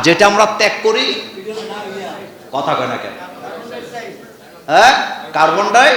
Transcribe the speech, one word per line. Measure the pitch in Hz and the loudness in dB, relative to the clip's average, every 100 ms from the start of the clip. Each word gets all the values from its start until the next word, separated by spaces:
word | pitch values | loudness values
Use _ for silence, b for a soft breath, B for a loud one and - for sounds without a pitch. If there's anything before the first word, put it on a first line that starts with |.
যেটা | 147 170 208 | 4 6 4
আমরা | 208 214 | 6 2
ত্যাগ | 214 208 - | 2 -2 0
করি, | 220 226 269 214 - 190 202 214 214 208 196 196 185 202 196 - - | 0 0 -2 -4 -8 -14 -12 -12 -10 -12 -10 -10 -10 -12 -14 -18 -8
কথা | 131 147 | -4 -2
কয় | 135 123 | -2 -2
না | 113 | -6
কেন? | 104 - - - - - 233 247 240 240 196 - - - - - - | -10 -12 -16 -14 -14 -14 -12 -14 -12 -14 -14 -16 -20 -20 -20 -18 2
হ্যাঁ, | 160 233 277 - - - | 6 6 4 -2 -8 -6
কার্বন | - 160 202 208 | 2 2 2 2
ডাই, | 220 277 | 4 6